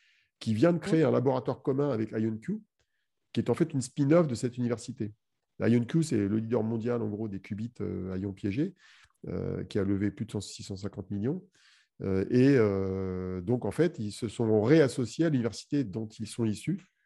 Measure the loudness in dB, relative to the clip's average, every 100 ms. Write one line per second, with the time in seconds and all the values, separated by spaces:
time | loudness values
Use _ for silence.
0 | _ _ _ _ -4 4 4 4 2 4
1 | 4 4 2 0 -2 -4 -2 0 0 0
2 | -2 0 -2 -2 -6 -8 -10 _ _ _
3 | _ _ _ -2 0 2 0 0 -4 0
4 | 4 6 4 0 -4 -2 -4 -4 -6 -8
5 | -8 -10 _ _ _ -2 4 4 4 0
6 | 2 0 2 0 0 0 0 -2 -2 -2
7 | -2 -4 -6 -8 -8 -8 -8 -6 -6 -4
8 | -6 -4 -6 -4 -4 -2 -4 -6 _ -20
9 | _ _ -8 -6 -4 -6 -4 -2 0 0
10 | -2 -4 -6 -6 -8 -14 -12 -10 -8 -10
11 | -8 -4 -4 -4 -10 _ _ _ _ _
12 | -2 0 2 6 6 6 4 2 -2 -2
13 | -4 -4 -6 -6 -2 -2 -2 0 0 0
14 | -8 -6 -8 -2 2 4 6 6 6 2
15 | -6 0 0 2 0 -6 -4 -4 -2 -6
16 | -8 -10 -12 -2 -2 -2 -4 -6 -8 _